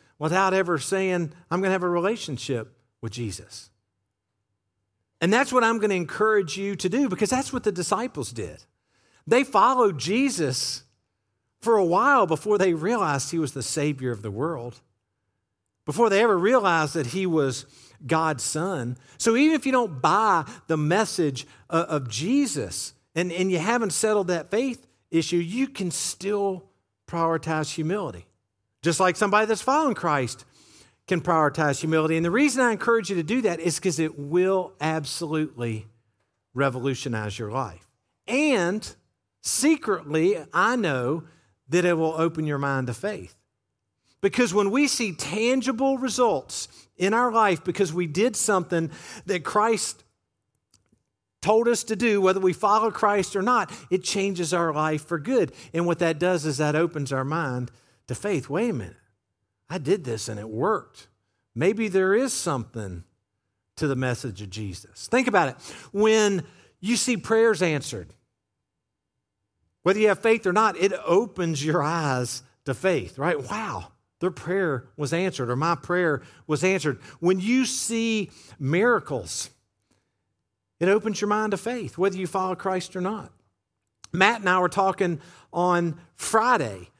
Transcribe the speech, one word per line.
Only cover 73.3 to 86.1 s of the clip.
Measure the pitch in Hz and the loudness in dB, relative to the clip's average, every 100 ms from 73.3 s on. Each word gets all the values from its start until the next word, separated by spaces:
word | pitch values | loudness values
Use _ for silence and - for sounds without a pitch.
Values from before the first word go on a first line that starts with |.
| 156 120 | -2 -4
"Wow, | 208 214 101 - _ _ - | -8 -6 -10 -12 _ _ -6
their | 180 | -6
prayer | - - 190 180 131 - - | -6 -4 -2 0 -2 -6 -8
was | 143 | -4
answered," | 165 185 - 120 | -2 -2 -2 -4
or | 127 | -2
"My | 160 170 | 0 -2
prayer | - 175 175 139 - - - | -2 0 0 -2 -6 -14 -4
was | 151 | 0
answered." | 185 190 151 113 - - | 0 0 -2 -4 -8 -2
When | 175 190 | 0 2
you | 202 254 254 | 2 2 2
see | - - 226 226 220 190 - - - | -2 -4 -2 0 -2 -4 -10 -20 -8
miracles, | 135 170 233 220 - 135 82 - - _ _ _ _ _ _ _ _ _ _ _ _ - | -2 2 4 2 0 -8 -6 -10 -10 _ _ _ _ _ _ _ _ _ _ _ _ -2
it | 175 | 2
opens | 208 214 202 | 2 0 -2
your | 208 | 0
mind | 208 214 | 0 0
to | 190 | -4
faith, | 226 247 160 - | -4 -6 -6 -2
whether | 190 185 | -2 0
you | 185 | -4
follow | 196 185 180 | -2 -4 -4
Christ | 196 185 - 185 | -4 -4 -4 -6
or | |
not. | 180 214 - _ _ _ _ _ _ _ - | -6 -6 -10 _ _ _ _ _ _ _ -6
Matt | 175 196 233 | 2 2 4
and | 190 | 2
I | 185 | 2
were | 180 | 2
talking | 196 190 185 185 156 - - _ | 2 0 2 0 -2 -8 -20 _
on | - 180 175 170 151 - | 0 2 2 0 -4 -12